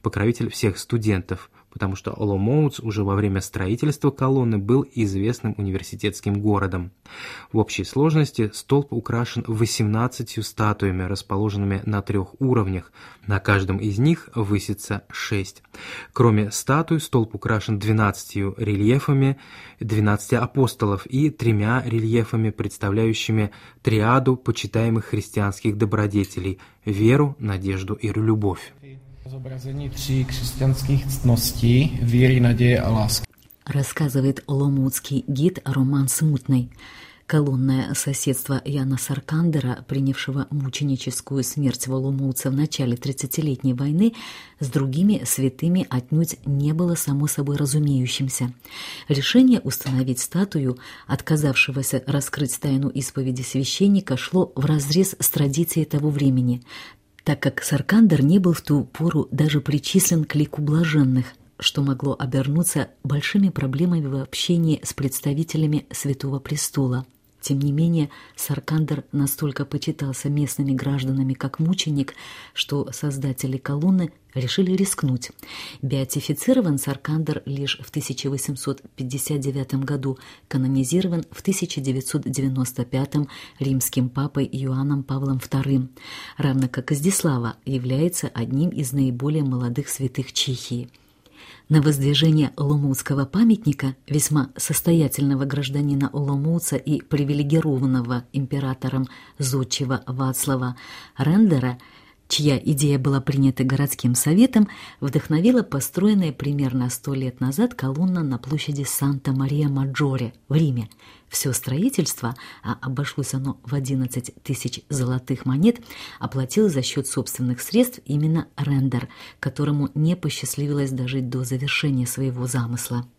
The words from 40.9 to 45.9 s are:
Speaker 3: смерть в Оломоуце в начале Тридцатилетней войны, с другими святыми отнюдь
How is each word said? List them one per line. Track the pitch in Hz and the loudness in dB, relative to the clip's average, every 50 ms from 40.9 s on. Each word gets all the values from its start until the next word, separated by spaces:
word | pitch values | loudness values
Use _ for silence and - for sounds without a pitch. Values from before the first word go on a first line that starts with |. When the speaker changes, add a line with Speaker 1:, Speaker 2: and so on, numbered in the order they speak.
| 135 127 - 131 127 - - - 139 135 123 | -2 -2 -4 -6 -8 -8 -8 -4 -4 -2 -2
Speaker 3:
смерть | - - 151 143 127 117 - - | -2 -2 0 0 0 0 -2 -4
в | 131 131 | -4 -2
Оломоуце | 135 131 139 139 135 139 135 131 - - 135 | -2 -2 -2 -2 0 -2 -2 -2 -2 -2 -2
в | 131 | 0
начале | 139 151 151 - - 135 120 120 | 0 0 0 0 -2 -2 -2 -2
Тридцатилетней | 117 - 135 135 - - 131 - - 156 151 131 - - 131 123 | -2 -4 -6 -4 -4 -6 -4 -4 -2 -2 -2 -2 0 0 -2 0
войны, | 123 135 147 151 170 214 233 226 - - - - - - - _ _ | 0 -2 0 2 4 2 2 2 -2 -16 -16 -16 -18 -20 -20 _ _
с | 151 | -8
другими | 127 - 147 135 131 131 156 190 208 208 - 127 | -2 0 0 0 0 0 2 4 4 4 2 0
святыми | 120 - - 131 131 - - 151 165 175 185 - | -2 -2 0 0 0 0 0 0 2 2 2 0
отнюдь | - | 0